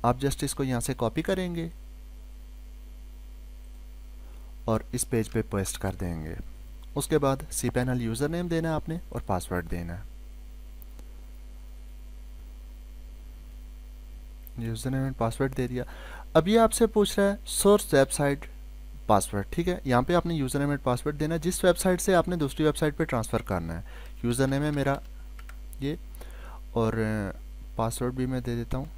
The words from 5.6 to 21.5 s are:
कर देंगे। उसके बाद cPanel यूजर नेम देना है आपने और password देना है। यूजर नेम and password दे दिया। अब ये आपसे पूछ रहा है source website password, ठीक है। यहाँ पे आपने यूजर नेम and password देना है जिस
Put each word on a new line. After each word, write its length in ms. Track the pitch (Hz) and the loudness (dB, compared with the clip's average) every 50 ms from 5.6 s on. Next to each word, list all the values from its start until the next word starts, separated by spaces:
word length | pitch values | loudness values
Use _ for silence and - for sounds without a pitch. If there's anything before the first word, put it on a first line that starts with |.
| 95 - - | 0 0 -2
कर 180 | - - 95 92 | -2 -2 -2 -2
देंगे। 400 | - 98 90 85 82 76 - 85 - - - - - - - - - - - - | 0 -2 -2 -2 -2 -4 -6 -6 -6 -8 -10 -10 -12 -14 -14 -14 -14 -14 -6 -4
उसके 220 | - - - 160 | -4 0 4 4
बाद 300 | 151 143 135 135 135 - - | 4 6 4 2 2 -2 -6
cPanel 500 | - - - 123 - 127 123 131 123 123 | -6 -2 -2 0 2 2 2 2 2 2
यूजर 280 | 117 113 113 113 143 147 | 0 0 0 0 0 0
नेम 200 | 165 170 175 170 | 0 0 0 0
देना 200 | 165 160 160 165 | 0 2 2 2
है 60 | 160 | 0
आपने 240 | 151 - - 160 170 - - - | 0 -2 -2 -4 -4 -6 -6 -6
और 80 | - | -6
password 440 | - - 196 - - - 90 87 85 | -2 0 0 0 0 0 -2 -2 0
देना 280 | 82 87 87 85 85 85 | -2 -4 -4 -4 -6 -6
है। 100 | 98 - - - - - - - - - - - - - - - - - - - - - - - - - - - - - - - - - - - - - - - - - - - - - - - - - - - - - - - - - - - - - - - - - - - - - - - - - - - - - - - - - - - - - - - - - - - 123 | -8 -10 -12 -12 -14 -14 -14 -14 -14 -14 -14 -14 -14 -14 -14 -14 -14 -14 -14 -14 -14 -14 -14 -14 -14 -14 -14 -14 -14 -14 -14 -14 -14 -14 -14 -14 -14 -16 -16 -16 -16 -16 -16 -14 -14 -14 -14 -14 -14 -12 -12 -12 -14 -14 -14 -14 -14 -14 -14 -14 -14 -12 -12 -12 -12 -12 -14 -14 -14 -14 -14 -14 -12 -12 -12 -12 -12 -12 -12 -14 -14 -12 -12 -12 -12 -12 -12 -14 -14 -14 -10 -8 -4
यूजर 300 | 117 113 113 110 - 131 | -4 -4 -4 -2 -2 0
नेम 200 | 131 135 135 135 | 0 2 0 0
and 80 | 131 | 0
password 360 | - 117 113 113 - 139 135 131 | 2 2 2 2 2 0 0 2
दे 140 | - 127 | 0 -2
दिया। 180 | 120 123 123 120 - - - - - - - - - - | 0 0 -4 -4 -6 -8 -12 -12 -12 -12 -12 -12 4 4
अब 120 | 160 160 | 6 6
ये 100 | 180 214 | 8 8
आपसे 300 | 226 226 226 - - 233 | 8 8 8 8 6 4
पूछ 320 | 220 - 214 208 196 - - | 6 6 4 4 4 6 4
रहा 80 | 202 | 4
है 120 | 202 202 - - | 4 4 0 -4
source 480 | - - - - 202 208 208 - - - | -4 -2 6 8 10 8 8 6 6 8
website 560 | 139 135 139 - - 147 143 143 143 - - - - - - - - - - - - - - | 8 8 6 4 2 2 2 2 0 -4 -12 -12 -14 -14 -14 -14 -14 -14 -12 -12 -12 4 6
password, 360 | 113 98 - - - 101 98 - - | 6 6 6 4 -2 -2 -2 -2 -2
ठीक 140 | 170 170 | 0 2
है। 140 | 180 180 - - | 2 0 0 2
यहाँ 160 | 135 123 120 127 | 4 6 6 6
पे 100 | 139 175 | 6 4
आपने 220 | 175 165 170 170 | 4 4 4 0
यूजर 240 | 156 135 127 - 143 | 0 0 2 2 2
नेम 160 | 143 143 143 | 2 2 2
and 80 | 135 - | 2 2
password 340 | 131 123 120 - 151 147 | 2 0 2 0 -2 0
देना 160 | 143 151 151 165 | 0 0 0 0
है 60 | 165 | 2
जिस 260 | 151 180 | 0 0